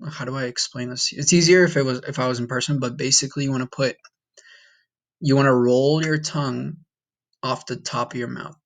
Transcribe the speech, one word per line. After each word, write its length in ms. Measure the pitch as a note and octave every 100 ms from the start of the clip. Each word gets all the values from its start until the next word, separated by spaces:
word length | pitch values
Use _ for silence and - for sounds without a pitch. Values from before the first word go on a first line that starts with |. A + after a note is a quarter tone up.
| D3+
how 120 | D3+ B2+
do 100 | C3+
I 80 |
explain 460 | B2+ B2 - B2+ B2
this? 220 | B2+ -
It's 200 | - D3
easier 320 | F3 E3 F#3
if 120 | F3 C#3+
it 80 |
was, 160 | C3+ B2+ -
if 100 | C#3+
I 100 | B2+
was 120 | B2
in 80 | A#2+
person, 320 | B2+ B2+ C#3+
but 160 | B2 A#2+
basically 460 | C3 C#3 C3+ D3
you 80 | C#3
wanna 140 | C3 B2+
put, 280 | - C3+ - _ _ _ _ _ - _ _ _ _ _ _
you 160 | C#3+ C3+
wanna 180 | C#3
roll 500 | B2+ A#2+ B2 C#3 D#3
your 140 | D#3+ D3+
tongue 580 | D3+ D#3 C#3 B2 C3+ D#3 _ _ _ _ _ _
off 240 | B2+ B2 -
the 100 | B2
top 380 | - A#2+ A#2+
of 60 | B2+
your 80 | A#2+
mouth. 280 | B2+ - D#3